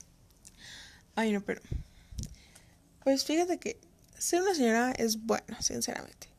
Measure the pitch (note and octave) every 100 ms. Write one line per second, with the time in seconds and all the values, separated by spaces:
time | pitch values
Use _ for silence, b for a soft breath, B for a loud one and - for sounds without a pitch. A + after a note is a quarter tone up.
0 | - _ - - - B B B B B
1 | B - A3 G3+ G3+ - - B B B
2 | B B B B B B B B _ -
3 | C4+ C4+ - D#4 F4+ D4+ - - - _
4 | - - - F4 F#4+ E4 A#3 A3+ B3 -
5 | A3+ G#3+ A3+ G#3+ - A3 - A#3+ A#3 -
6 | - - -